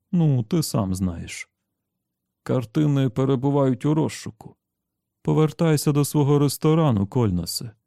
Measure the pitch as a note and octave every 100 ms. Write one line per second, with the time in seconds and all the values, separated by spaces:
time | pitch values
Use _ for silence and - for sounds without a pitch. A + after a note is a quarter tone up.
0 | - F3+ D#3 B2+ A#2 E3+ - B2 F#2+ F#2
1 | F#2 E2+ E2+ - - _ _ _ _ _
2 | _ _ _ _ - B2+ A#2 D#3 D3+ C#3
3 | C3 - C3+ C3+ C#3 C#3 C3+ A#2+ D3 D#3
4 | B2+ - - - - - _ _ _ _
5 | _ _ - D3+ D#3 - E3 D3+ D#3 C#3+
6 | C#3+ D3+ C#3 D3 C#3+ - D#3 D#3+ D#3 G#2+
7 | G2 B2+ A2 F2+ E2 - A#2+ -